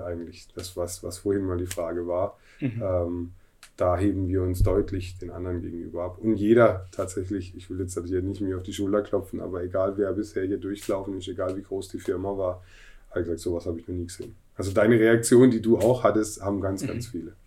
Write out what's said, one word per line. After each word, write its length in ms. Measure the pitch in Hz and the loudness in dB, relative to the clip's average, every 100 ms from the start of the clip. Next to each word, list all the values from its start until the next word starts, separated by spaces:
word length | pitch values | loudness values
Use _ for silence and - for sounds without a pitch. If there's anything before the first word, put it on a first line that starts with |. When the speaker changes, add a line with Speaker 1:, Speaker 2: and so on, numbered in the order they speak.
| 85 | -4
Speaker 1:
eigentlich, 420 | 85 85 - - | -8 -10 -14 -16
das, 200 | 87 90 87 | -14 -10 -6
was, 260 | 87 - | -6 -6
was 160 | 87 87 | -10 -4
vorhin 260 | 101 98 | 0 0
mal 140 | 95 90 | 0 -2
die 80 | 90 | -4
Frage 400 | - 85 87 87 | -4 -4 -4 -2
war. 320 | 87 95 - _ - | -2 -2 -6 _ -6
Speaker 2:
Mhm. 220 | 135 110 | -6 -4
Speaker 1:
Ähm, 500 | 98 90 85 87 87 - _ _ - - | -2 0 0 -4 -8 -12 _ _ -16 -2
da 200 | 90 87 | 0 2
heben 320 | 101 95 92 | 2 0 0
wir 140 | 92 | 0
uns 200 | 92 90 | 0 2
deutlich 560 | 95 98 101 95 - - | 4 4 0 -4 -8 -12
den 120 | 87 | -12
anderen 320 | 87 90 90 | -8 -6 -6
gegenüber 420 | 87 85 82 85 | -6 -10 -8 -6
ab. 140 | 90 90 | -6 -2
Und 160 | 110 101 | 0 2
jeder 500 | 104 117 110 92 - | 6 8 6 4 -6
tatsächlich, 600 | - 92 101 92 98 90 90 | -6 -4 -4 -4 -4 -6 -12
ich 140 | - | -10
will 100 | 92 | -6
jetzt 180 | 92 92 87 | -6 -6 -2
hier 160 | 92 | -2
nicht 180 | 95 98 | -2 -4
mir 160 | 98 92 | -4 -4
auf 40 | |
die 100 | 92 | -6
Schulter 300 | 101 98 104 | -4 0 0
klopfen, 380 | 101 98 90 90 | 0 -2 -4 -8
aber 220 | 87 90 | -8 -6
egal 320 | 92 95 95 98 | -4 0 0 0
wer 160 | 95 | 0
bisher 320 | 95 101 98 | -2 -4 -4
hier 140 | 95 95 | -2 -4
durchgelaufen 580 | 95 101 - 98 98 95 | -4 -6 -4 -4 -4 -8
ist, 80 | 92 | -8
egal 280 | 92 92 95 | -6 -4 -6
wie 60 | |
groß 260 | 98 95 92 | -6 -8 -8
die 100 | - | -8
Firma 380 | - 90 98 98 | -4 -4 -4 -2
war, 260 | 92 90 - - - - - | -4 -4 -12 -20 -20 -20 -8
hat 140 | 92 | -6
gesagt, 160 | 85 82 | -4 -4
"Sowas 260 | 90 85 90 | -4 -4 -4
habe 140 | 82 | -6
ich 80 | - | -6
noch 60 | |
nie 120 | 90 87 | -8 -8
gesehen." 280 | - - - _ - | -10 -14 -16 _ -8
Also 160 | 98 | -2
deine 280 | 98 107 117 | 4 6 8
Reaktion, 500 | 113 117 - 120 131 | 8 6 8 8 8
die 120 | 113 | 6
du 160 | 110 117 | 4 4
auch 260 | 113 107 | 6 4
hattest, 380 | 90 107 104 - | 4 4 0 -4
haben 180 | 98 101 | -4 -2
ganz, 220 | 95 95 | -2 -4
Speaker 2:
Mhm. 60 | 139 | -4
Speaker 1:
ganz 180 | 85 - | -6 -8
viele. 240 | 85 82 - | -10 -10 -16